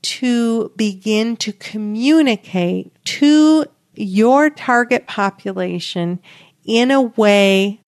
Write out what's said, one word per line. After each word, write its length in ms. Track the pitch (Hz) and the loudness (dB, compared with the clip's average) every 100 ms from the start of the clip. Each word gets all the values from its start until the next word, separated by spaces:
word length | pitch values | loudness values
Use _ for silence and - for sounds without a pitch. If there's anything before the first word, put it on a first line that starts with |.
to 720 | - - 254 240 233 226 - - | -10 -6 -2 0 0 -2 -6 -4
begin 640 | 214 190 214 214 226 226 | -6 -4 -4 -2 -2 -4
to 160 | - | -8
communicate 1400 | 202 - 214 214 214 254 320 285 214 - 185 175 185 190 _ - | -10 -12 -10 -8 -4 2 2 2 -2 -4 -4 -2 -4 -8 _ -12
to 580 | - 285 302 311 311 - _ _ | 0 4 4 4 4 0 _ _
your 560 | - 208 190 226 269 302 | -10 -4 2 4 4 2
target 580 | 294 - 240 240 240 - | -2 -2 0 0 -2 -4
population 1120 | - 196 196 196 190 185 175 - 185 170 180 _ - _ _ - | -4 -4 -4 -10 -6 -6 -6 -8 -6 -6 -6 _ -20 _ _ -4
in 260 | 226 247 | 0 2
a 120 | 277 | 2
way 760 | 240 226 208 202 196 190 196 202 | 0 0 2 4 4 2 0 -6